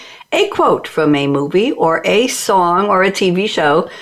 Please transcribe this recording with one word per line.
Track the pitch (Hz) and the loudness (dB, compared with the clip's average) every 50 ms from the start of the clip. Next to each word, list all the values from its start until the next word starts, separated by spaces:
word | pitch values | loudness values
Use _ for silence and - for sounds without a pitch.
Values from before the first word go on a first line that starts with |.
| - - - - - - | -16 -20 -20 -20 -12 -6
a | - - 427 - | -2 -2 -2 0
quote | - - 320 262 170 - - | 0 0 2 2 2 0 -2
from | - - 160 156 147 147 | -6 -4 -2 0 2 2
a | 143 143 | 2 0
movie | 139 139 139 143 147 170 180 220 277 320 | 0 -2 -2 -2 0 0 0 0 0 0
or | - - 160 160 - - | 0 0 0 0 0 0
a | 185 180 208 254 | 0 0 2 0
song | 254 - - - - 208 185 175 170 175 180 202 208 | 0 -2 -6 -2 0 2 2 2 2 2 2 2 2
or | 196 185 185 | 2 2 2
a | 196 | 0
T | 196 - 208 185 | 0 0 0 0
V | 175 185 202 | 0 0 -2
show | 208 - - 160 147 143 170 - - - - | -2 -2 0 0 2 2 2 0 -2 -6 -18